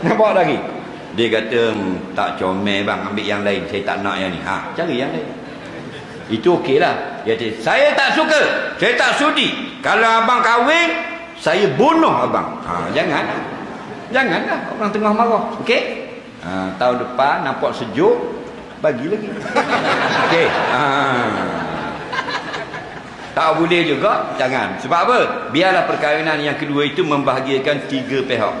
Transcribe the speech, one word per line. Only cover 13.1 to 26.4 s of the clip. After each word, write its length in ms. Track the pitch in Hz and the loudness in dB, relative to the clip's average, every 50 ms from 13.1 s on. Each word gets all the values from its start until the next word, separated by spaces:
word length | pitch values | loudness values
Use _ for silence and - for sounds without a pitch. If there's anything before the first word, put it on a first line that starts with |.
| 143 156 208 - - - - - - - - - - - - - - - - - 220 | 0 0 -2 -2 -4 -6 -6 -8 -8 -10 -10 -10 -12 -12 -12 -14 -14 -14 -12 -2 0
Janganlah 460 | 254 262 233 165 202 - - - - - - - - | 0 2 2 0 -2 -2 -2 -4 -4 -4 -8 -6 -4
orang 140 | 214 202 - | -4 -2 -2
tengah 180 | 208 214 214 208 | 0 2 2 4
marah. 280 | 226 233 233 226 202 - - - - - | 4 4 4 4 2 0 -2 -6 -6 -2
Okey? 420 | - 233 - - - - - - - - - - - - - - | 0 0 0 0 -2 -6 -8 -10 -12 -14 -16 -16 -16 -16 -12 -8
Ha, 320 | 85 92 95 95 95 95 95 | -6 -4 -4 -4 -4 -2 0
tahun 240 | 127 127 123 120 | 2 2 2 2
depan 400 | 117 120 123 127 135 - 175 - | -2 -4 0 2 2 2 2 0
nampak 320 | 139 135 127 - - 143 117 | 0 -4 -2 -2 -2 -2 -2
sejuk, 640 | - 131 113 101 127 170 214 240 240 - - - - - - - - - - - - | -4 -6 -4 0 4 4 4 4 4 0 -6 -6 -8 -10 -12 -14 -14 -16 -16 -14 -2
bagi 320 | - 156 143 117 131 165 | 0 0 0 0 -2 -2
lagi. 200 | 208 214 214 202 - - - - - 277 294 285 254 - | -4 -4 -4 -6 -8 -8 -8 -2 -2 0 0 0 0 0
<laughs> 460 | - - - - - - - - - - | 0 0 0 0 0 0 0 0 2 2
Okey. 180 | 165 165 160 - | 4 4 4 2
Ha. 360 | - - - 113 117 127 147 143 135 143 135 139 127 120 120 110 107 98 95 90 87 85 82 - - - - - - - - - 494 508 - 494 523 523 - - - - - - - - - - - - - - - - - - - | 2 0 0 0 0 2 2 2 2 2 2 2 0 0 0 0 -2 -2 -4 -4 -4 -4 -6 -6 -6 -6 -6 -8 -8 -10 -10 -6 -6 -6 -6 -4 -6 -6 -6 -6 -8 -8 -8 -8 -10 -12 -12 -12 -14 -14 -14 -14 -16 -14 -14 -6 -2
Tak 140 | - 160 160 156 160 | 0 2 2 2 2
boleh 220 | 170 170 175 170 165 | 2 4 4 2 4
juga, 480 | 160 143 127 156 208 - - - - - - | 2 0 2 2 2 2 2 -2 -4 -2 0
jangan. 400 | 135 127 131 127 107 95 95 87 | 0 0 2 0 -2 -2 -4 -6
Sebab 200 | - 131 156 165 185 226 | -2 0 2 2 4 4
apa? 100 | 247 226 165 - - - - - | 4 4 4 2 0 -4 -6 -2
Biarlah 380 | 117 147 180 185 185 180 - - | 0 2 4 4 4 4 2 2
perkahwinan 500 | 151 - 151 147 151 156 156 160 156 | 0 0 2 2 2 2 2 0 0
yang 160 | 147 | 0